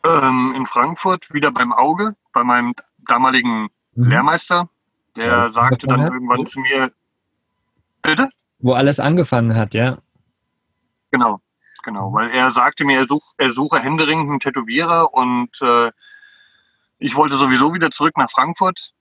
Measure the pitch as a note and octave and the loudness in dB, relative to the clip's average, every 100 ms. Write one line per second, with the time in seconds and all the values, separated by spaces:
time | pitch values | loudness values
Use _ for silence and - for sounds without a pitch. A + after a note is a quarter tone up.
0 | D#3 D#3+ C3+ B2+ B2+ C3 B2+ A#2+ C#3 E3+ | 2 2 2 2 0 -4 -4 0 0 -2
1 | F#3+ F3+ - D3 D3 B2 B2 A#2 C3+ E3+ | -2 -2 -4 -2 -2 0 -2 0 0 0
2 | G#3+ G#3 _ B2 B2 B2 A#2+ B2 _ _ | -4 -6 _ -2 2 0 0 -6 _ _
3 | - A#2+ C3 B2+ A#2+ A2+ G#2+ _ _ A#2 | -2 2 2 2 0 -4 -6 _ _ 0
4 | B2 A#2+ C#3+ E3 - F3 F3 _ _ _ | 2 4 2 0 0 -2 -2 _ _ _
5 | _ - A#2 A#2+ A#2 A2+ B2 B2+ C3 B2+ | _ -6 0 2 2 2 0 0 0 0
6 | D#3 B3+ B2 B2 B2+ C3+ C3 C#3 B2+ _ | 0 -2 -2 -2 -2 -6 -4 -2 -2 _
7 | _ _ _ _ _ _ _ _ _ _ | _ _ _ _ _ _ _ _ _ _
8 | D#3 D#3 C4 _ _ _ B2 B2 C#3 C#3 | -2 0 -2 _ _ _ 0 2 2 2
9 | C3+ F3 D#3+ B2 A#2 A2+ G#2+ A2 B2 B2+ | 0 0 0 0 2 0 0 0 -2 -4
10 | _ _ _ _ _ _ _ _ _ _ | _ _ _ _ _ _ _ _ _ _
11 | _ C3 A#2 G2 _ _ _ - - G#2 | _ 0 0 -2 _ _ _ -18 -12 -8
12 | G2 A2 A#2 B2+ C3 A#2+ C3 - C#3+ C3+ | -4 -2 -2 0 0 2 0 0 0 0
13 | B2+ D3 - - C3+ A#2+ D3 D3+ B2+ D#3 | 0 -2 -6 -2 -2 0 -2 -2 -2 -2
14 | D3+ D#3+ C#3+ C#3+ C#3 C3 A2+ B2 E3 E3+ | 0 -2 -2 -4 -4 -6 -4 -4 0 2
15 | D#3+ C3 B2 B2 B2 - C3 A#2+ A#2 _ | 2 2 0 -2 -4 -4 2 2 2 _
16 | - - - _ _ _ _ _ _ _ | -20 -20 -20 _ _ _ _ _ _ _
17 | C#3 B2+ D3+ C#3 C3+ B2+ D3 F3 D#3+ - | -4 0 2 2 2 4 2 2 -2 0
18 | D3+ - B2+ - C#3+ F3 F#3 F3+ - _ | -2 0 -2 0 -2 0 -2 -2 -18 _